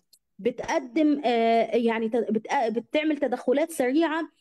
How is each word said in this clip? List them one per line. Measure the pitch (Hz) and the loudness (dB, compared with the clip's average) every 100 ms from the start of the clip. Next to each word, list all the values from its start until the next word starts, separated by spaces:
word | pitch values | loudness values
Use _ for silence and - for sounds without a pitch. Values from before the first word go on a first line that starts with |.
| _ _ _ _ | _ _ _ _
بتقدم، | 214 - - 320 262 311 302 285 247 | -4 -4 -4 -4 -2 0 2 2 0
آه، | 233 226 226 - 240 | 2 4 2 2 2
يعني | 226 226 226 | 0 0 -2
ت-، | 233 | -2
بتق-، | - 214 - 277 240 | 0 -2 -2 -2 0
بتعمل | 233 - 302 311 294 | -4 -4 -2 0 -2
تدخلات | 262 254 - 277 330 | -2 -2 0 0 0
سريعة | - 247 294 320 320 311 _ | -2 0 2 0 -2 -6 _